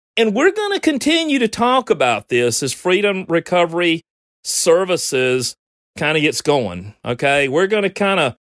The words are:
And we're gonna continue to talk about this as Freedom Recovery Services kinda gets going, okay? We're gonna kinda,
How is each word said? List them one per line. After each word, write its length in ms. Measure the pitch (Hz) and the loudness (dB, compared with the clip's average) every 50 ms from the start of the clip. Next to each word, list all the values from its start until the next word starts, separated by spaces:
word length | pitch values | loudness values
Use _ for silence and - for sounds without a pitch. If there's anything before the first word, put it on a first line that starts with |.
| _ _ _ | _ _ _
And 180 | 220 226 220 196 | 0 0 2 2
we're 180 | 240 311 381 392 | 2 2 2 0
gonna 280 | 427 415 403 403 359 | 0 -2 -4 -4 -2
continue 580 | - 311 294 247 - 294 330 330 330 302 277 262 | 0 0 -2 0 0 0 0 0 0 0 0 0
to 100 | 226 220 | 0 -2
talk 400 | - 202 233 247 254 269 247 - | -2 0 0 2 2 2 2 0
about 400 | 202 147 131 123 117 104 - - | 0 2 2 0 0 -2 -2 -2
this 340 | 123 120 120 120 110 - 139 | 0 0 2 2 0 0 -2
as 100 | 127 - | -4 -6
Freedom 520 | - - 180 180 202 202 202 196 190 160 - | -4 -2 0 0 2 2 0 -2 -2 -4 -2
Recovery 760 | 165 165 165 - 180 175 175 170 165 175 175 170 165 165 - _ _ _ _ _ _ _ - | -2 -2 0 0 0 0 2 0 0 0 0 0 0 -2 -4 _ _ _ _ _ _ _ -10
Services 1120 | - - - - 170 165 180 190 185 180 156 - - 147 131 131 127 127 127 123 - - _ _ _ _ _ _ _ - | -6 -4 -2 2 4 4 4 4 2 -2 -2 -2 -2 0 0 2 2 0 0 -2 -4 -8 _ _ _ _ _ _ _ -8
kinda 240 | - 156 147 156 156 | -4 -2 0 2 2
gets 200 | 147 151 - - - | 2 0 0 0 0
going, 520 | 151 147 139 117 95 87 90 92 107 - _ - | 0 2 2 0 -2 -6 -8 -12 -14 -16 _ -8
okay? 440 | 117 123 - 147 139 143 143 139 131 | -8 -4 -2 0 0 2 2 0 0
We're 180 | 131 165 190 | 2 0 0
gonna 240 | 190 220 208 196 190 | 2 0 0 0 -2
kinda, 460 | 190 - 202 196 196 180 147 123 - _ _ _ _ | -2 -2 0 0 2 2 0 0 -2 _ _ _ _